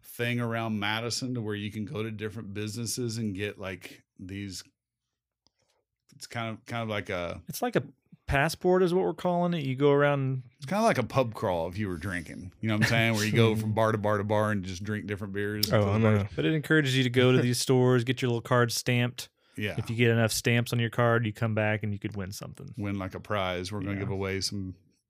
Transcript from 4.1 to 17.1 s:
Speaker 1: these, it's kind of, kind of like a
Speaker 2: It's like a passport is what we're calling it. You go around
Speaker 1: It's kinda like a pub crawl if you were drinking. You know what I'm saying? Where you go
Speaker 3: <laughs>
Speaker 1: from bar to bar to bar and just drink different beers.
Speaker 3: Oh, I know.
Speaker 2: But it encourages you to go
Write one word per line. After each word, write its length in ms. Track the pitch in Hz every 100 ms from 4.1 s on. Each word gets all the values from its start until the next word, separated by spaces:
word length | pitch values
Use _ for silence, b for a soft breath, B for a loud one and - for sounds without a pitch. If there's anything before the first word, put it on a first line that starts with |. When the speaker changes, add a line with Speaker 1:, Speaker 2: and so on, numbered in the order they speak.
| _
Speaker 1:
these, 440 | 92 98 101 87 - _ _ _ _ _ _ _ _ _ _ _ _ _ _ -
it's 120 | -
kind 220 | 117 113
of, 160 | 110 -
kind 180 | 117
of 60 | 113
like 200 | 104 101
a 320 | 92 87 90 -
Speaker 2:
It's 140 | -
like 140 | 247 196
a 80 | - - _ - -
passport 540 | 139 156 - 180 185
is 120 | 185
what 100 | 180
we're 100 | 175
calling 400 | 165 180 175 175
it. 100 | 170 135
You 100 | 127
go 160 | 143
around 520 | 143 143 143 135 131 - _
Speaker 1:
It's 80 | 135
kinda 180 | 196
like 140 | 226 175
a 60 |
pub 300 | - - 123
crawl 340 | 107 110 87 82
if 100 | 92
you 100 | 104
were 100 | 87
drinking. 540 | 92 87 76 - 92 -
You 80 | 110
know 60 | 107
what 80 | 110
I'm 40 |
saying? 240 | 117 113 113
Where 100 | 107
you 60 |
go 220 | 110 113 110
Speaker 3:
<laughs> 20 |
Speaker 1:
from 160 | 110
bar 180 | 110 110
to 60 | 110
bar 200 | 101 104
to 60 |
bar 280 | 101 107 107
and 120 | 104
just 200 | 92 90
drink 220 | 104 107 95
different 260 | 104 104
beers. 380 | 98 104 107 104
Speaker 3:
Oh, 200 | 110 101
I 60 | 104
know. 280 | 110 107 98 -
Speaker 2:
But 100 | 151
it 80 |
encourages 420 | 160 - 156 139 131
you 60 |
to 60 |
go 220 | 127